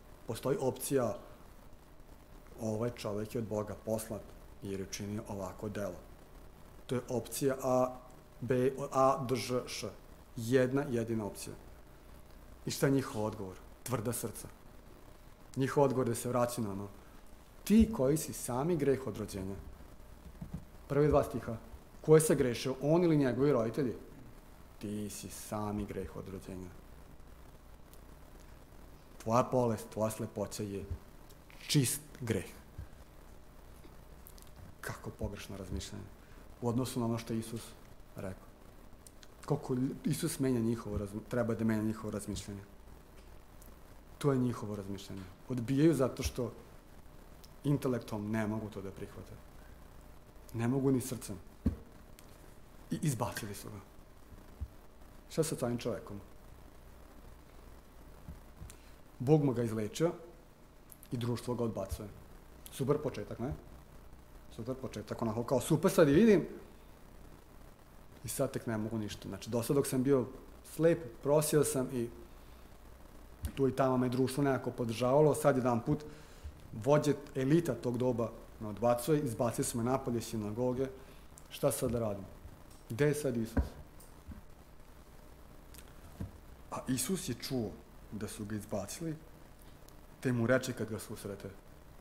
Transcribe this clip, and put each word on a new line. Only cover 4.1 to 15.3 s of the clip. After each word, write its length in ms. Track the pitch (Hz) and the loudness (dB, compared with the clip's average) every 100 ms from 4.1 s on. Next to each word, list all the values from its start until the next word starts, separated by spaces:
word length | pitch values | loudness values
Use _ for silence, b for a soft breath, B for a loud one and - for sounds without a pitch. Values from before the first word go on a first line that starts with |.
| 104 - - - - | -8 -10 -16 -16 -10
jer 180 | 101 95 | -6 -4
je 60 | 92 | -4
učinio 360 | - 101 104 - | -6 -4 -4 -4
ovako 400 | 101 92 92 110 | -6 -6 -6 -6
delo. 280 | 101 98 87 - - - - - - - - - | -2 -4 -4 -12 -18 -18 -18 -18 -18 -18 -12 -4
To 80 | |
je 60 | 123 - | -2 0
opcija 480 | 123 - - 139 131 | -2 -2 0 2 2
A, 340 | 131 127 127 - - - - - | 4 6 4 0 -14 -18 -18 -6
B, 320 | 123 127 127 131 139 | 2 4 4 2 0
A, 320 | 131 135 135 123 | 6 6 6 2
D, 80 | 123 | 0
Ž, 260 | 107 123 - | 0 -2 -2
Š. 240 | - 104 - - - - - | -6 -6 -8 -16 -20 -14 -8
Jedna, 480 | 113 131 127 139 147 | 4 6 6 2 0
jedina 360 | 117 113 113 101 | 0 0 -2 -2
opcija. 280 | - 104 98 - - - - - - - - - - - | -6 -10 -12 -14 -18 -18 -20 -20 -18 -18 -18 -18 -10 -6
I 40 | |
šta 160 | - 147 | 2 4
je 60 | |
njihov 320 | 135 - 110 | 4 2 -2
odgovor? 320 | 107 104 95 92 - - | -2 -4 -8 -10 -16 -12
Tvrda 300 | - 113 110 | -4 -2 -2
srca. 360 | 117 110 - - - - - - - - - - | -4 -6 -8 -12 -14 -18 -18 -18 -18 -20 -20 -20